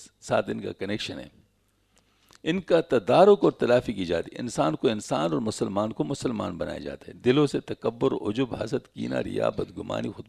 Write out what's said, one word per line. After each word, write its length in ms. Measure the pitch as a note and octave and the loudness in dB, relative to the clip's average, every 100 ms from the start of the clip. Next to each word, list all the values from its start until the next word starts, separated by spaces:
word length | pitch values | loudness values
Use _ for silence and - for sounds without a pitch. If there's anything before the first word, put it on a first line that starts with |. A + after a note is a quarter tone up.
| - _ | -10 _
ساتھ 300 | - A#2 G#2 | -2 -2 0
ان 100 | A2+ | -6
کا 120 | G2+ | -8
connection 480 | - F#2+ G#2+ - - | -8 -6 -6 -6 -10
ہے، 80 | - _ _ _ _ _ _ _ _ _ _ - | -14 _ _ _ _ _ _ _ _ _ _ -8
ان 180 | - F#3 | -4 -4
کا 200 | - E3 | 2 2
تدارک 580 | - B2 - C#3+ G3 G3+ | 4 0 4 8 8 8
اور 100 | D#3+ | 4
تلافی 420 | - A#2+ B2 B2 | 2 2 4 2
کی 120 | G2 E2+ | -6 -2
جاتی 260 | E2 - | -2 -2
ہے۔ 60 | - | -8
انسان 360 | A#2+ - D3+ D#3 | -8 -2 -2 2
کو 120 | C3+ | 0
انسان 440 | G#2+ - C#3 E3 | 0 -4 -2 0
اور 100 | D3 | -2
مسلمان 520 | G#2+ - A2 G2+ A2 | -4 -2 -2 0 -2
کو 100 | A2 | -2
مسلمان 540 | D3+ C#3 C#3 G#2+ F#2+ E2+ | -4 -2 -4 -2 -4 -4
بنایا 200 | D#2+ D2+ | -6 -6
جاتا 280 | C#2+ C#2 - | -10 -12 -16
ہے۔ 60 | |
دلوں 340 | F2+ A2+ C#3 D3 | -2 2 4 4
سے 120 | - | 2
تکبر، 520 | - A2 G#2+ A#2+ C3+ | -6 -4 -4 0 -2
عجب، 440 | - G#2 A2 B2+ - | 0 -4 -2 -2 -4
حسد، 380 | A2+ B2 - | -4 -4 -6
کینہ، 220 | - A#2 B2+ | -10 -4 -4
ریا، 340 | G2 G2+ A1 | -4 0 0
بدگمانی، 640 | G2+ F#2+ F2 F2+ G#2+ A#2 | -2 -8 -10 -6 -6 -6
خود 140 | - | -10